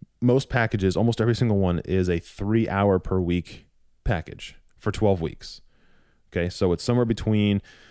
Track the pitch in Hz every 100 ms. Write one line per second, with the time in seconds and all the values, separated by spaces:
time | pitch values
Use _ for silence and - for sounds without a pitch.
0 | - _ 123 127 - 127 113 104 95 87
1 | 113 113 110 113 120 101 92 87 - 95
2 | 90 85 - - 101 113 110 98 101 92
3 | - 92 87 90 80 - - _ _ _
4 | - 92 - - - - _ _ - -
5 | 107 95 80 - - - - _ _ -
6 | _ _ _ 90 87 - 95 85 - 120
7 | 117 107 - 107 104 98 - - -